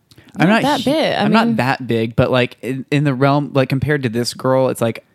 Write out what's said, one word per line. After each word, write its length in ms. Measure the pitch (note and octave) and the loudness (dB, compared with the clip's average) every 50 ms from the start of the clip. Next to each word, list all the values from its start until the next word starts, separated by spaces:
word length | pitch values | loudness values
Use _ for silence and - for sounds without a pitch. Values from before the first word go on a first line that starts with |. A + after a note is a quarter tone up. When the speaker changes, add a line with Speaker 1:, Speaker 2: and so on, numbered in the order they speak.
| _ _ - - - _ - | _ _ -20 -20 -20 _ -4
Speaker 1:
I'm 100 | - D3 F3+ | 0 2 2
Speaker 2:
not 120 | G#3+ A3+ | 4 2
Speaker 1:
not 0 | - | 2
Speaker 2:
that 140 | C#4 D4+ - | 0 0 0
Speaker 1:
hu-, 100 | - B3 | 0 0
Speaker 2:
big. 220 | D4 D#4+ B3+ F3 - | 0 0 0 0 0
I 20 | - - | 0 0
Speaker 1:
I'm 80 | G3+ | 2
Speaker 2:
mean 20 | G#3+ | 2
Speaker 1:
not 220 | A3+ A#3 A#3 A3+ | 2 2 2 0
that 300 | G#3+ A#2+ C3 C3+ - C3+ | 0 0 0 -2 -2 -2
big, 280 | A2+ A#2 A2+ A2+ A#2 A2+ | -2 -2 -2 -2 -2 0
but, 140 | - C3 F2 | 0 0 2
like, 260 | A#2+ B2+ B2 B2 - _ | 2 0 0 -2 -4 _
in, 240 | - A2 C3+ C3+ B2 - | -8 -8 -6 -6 -4 -2
in 120 | D3 C#3+ D3+ | -2 0 0
the 80 | D3 C3 | 0 0
realm, 380 | B2 C3+ C#3 C#3 D3 D3 - - | 2 2 2 2 2 0 0 0
like, 160 | C#3 C3 B2+ | 0 0 0
compared 340 | D3 C3+ C3 C#3 D3+ D3 C3 | 0 -2 0 0 0 0 -2
to 60 | A#2 | -2
this 240 | G#2+ A#2 A#2+ - - | -2 -2 -4 -4 -6
girl, 360 | - - C3 C3 C3 C3 B2 | -4 -2 0 2 2 2 0
it's 120 | A#2+ - | 0 -2
like 220 | A#2 A#2 A2+ - - _ | -2 -4 -4 -6 -12 _